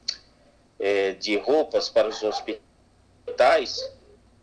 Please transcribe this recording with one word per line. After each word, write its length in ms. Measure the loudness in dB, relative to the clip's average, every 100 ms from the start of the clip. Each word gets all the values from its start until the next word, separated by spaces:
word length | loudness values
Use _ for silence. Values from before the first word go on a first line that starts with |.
| -14 -14 _ _ _ _ _ -4
é, 320 | 0 2 0
de 240 | -4 -2 -2
roupas 540 | 2 2 2 -2 2
para 180 | 2 2
os 140 | 0
hospitais, 1700 | -4 -4 -8 -10 _ _ _ _ _ _ -6 2 4 4 0 -8 -10 -14 -20 -20 _ _